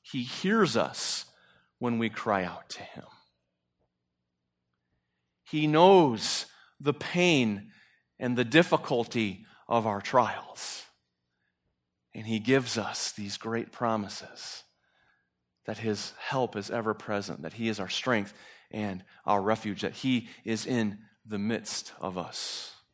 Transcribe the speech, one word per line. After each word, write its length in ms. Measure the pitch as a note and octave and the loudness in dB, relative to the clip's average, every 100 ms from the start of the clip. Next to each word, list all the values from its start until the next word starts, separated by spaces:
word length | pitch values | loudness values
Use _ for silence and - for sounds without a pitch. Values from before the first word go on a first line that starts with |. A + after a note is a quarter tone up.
He 220 | - C3+ | -8 -8
hears 520 | B2 - F3+ A3+ F3+ | -6 -4 2 4 4
us 520 | A2+ D2 - - - - _ _ _ _ _ | 4 0 -2 -6 -6 -8 _ _ _ _ _
when 200 | B2 A#2 | -2 0
we 100 | A2+ | -2
cry 360 | G#2+ - G2+ | -2 0 0
out 260 | F2+ E2+ - | 0 -6 -14
to 120 | - | -16
him. 240 | - - - - _ _ _ _ _ _ _ _ _ _ _ _ _ _ _ _ _ _ _ _ _ _ | -16 -18 -20 -20 _ _ _ _ _ _ _ _ _ _ _ _ _ _ _ _ _ _ _ _ _ _
He 220 | - D#3 D3+ | -6 0 4
knows 800 | D3+ F3+ F#3+ D#3 A2 - - - - - _ | 8 10 10 8 4 -2 -4 -6 -16 -20 _
the 160 | C#3+ | -2
pain 760 | C#3+ - F3+ F3+ D#3 A#2 G2+ - - _ _ _ _ | -2 -2 2 4 6 4 0 -8 -20 _ _ _ _
and 200 | B2 B2 | -2 0
the 60 | |
difficulty 1000 | A#2+ C#3+ F3 D#3 - B2+ A2+ B2 G#2+ F#2 - - - | 4 6 6 2 2 -2 0 0 -2 -4 -14 -20 0
of 180 | A#2 A2 | 0 2
our 140 | G2+ | -2
trials. 840 | - C3 A2+ - - - - - - _ _ _ _ _ _ _ _ _ _ _ _ | 2 4 4 -2 -12 -12 -12 -12 -16 _ _ _ _ _ _ _ _ _ _ _ _
And 140 | - A2 | -12 -2
he 140 | A2 | -2
gives 360 | G#2 C3+ A#2+ - | 4 2 2 -4
us 360 | G2 - - | -4 -4 -6
these 240 | - G2+ G2 | -6 -10 -8
great 340 | A2+ A#2 - | -4 -4 -6
promises 920 | - A#2 A2 G2 - - - - - - _ _ _ _ _ _ _ _ _ | -4 0 0 -2 -10 -14 -16 -14 -16 -20 _ _ _ _ _ _ _ _ _
that 140 | - G#2+ | -12 -8
his 340 | A2 G2+ - - | -4 -4 -6 -10
help 380 | - C3+ A#2+ G#2+ | -4 -2 -2 -4
is 140 | G2 | -6
ever 220 | A#2 A2 | -4 -2
present, 500 | G#2+ - G#2 G2+ - | -4 -4 -6 -4 -6
that 120 | - | -8
he 140 | A2+ A2+ | -4 -4
is 100 | G#2 | -4
our 100 | F#2 | -4
strength 460 | - - A#2 G2+ - - - _ | -4 0 0 0 -10 -20 -20 _
and 340 | G#2+ G#2 F#2 - - | -8 -6 -6 -12 -12
our 160 | - G2+ | 0 2
refuge, 420 | G2 A2 G#2+ F#2+ | 2 -2 -2 -4
that 120 | G2+ | -6
he 340 | - C3+ B2 A2 - | -4 0 0 -2 -14
is 220 | - A2 - | -6 -4 -2
in 400 | B2 G#2+ G2+ - _ | 0 0 -4 -16 _
the 140 | G#2+ G#2 | -10 -4
midst 540 | G#2 A2+ - - - - | -2 -4 -4 -8 -10 -8
of 180 | F#2 F2+ | -6 -6
us. 560 | E2+ - - - - - _ | -8 -8 -8 -8 -12 -18 _